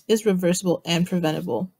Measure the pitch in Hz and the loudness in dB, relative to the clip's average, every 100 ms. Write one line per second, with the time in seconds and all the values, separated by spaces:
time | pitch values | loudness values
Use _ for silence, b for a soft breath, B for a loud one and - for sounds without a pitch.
0 | - 220 220 185 175 180 185 160 170 170 | 0 0 2 2 2 0 0 -2 0 0
1 | 175 180 156 156 175 - 185 | 0 0 0 -2 -4 -4 -6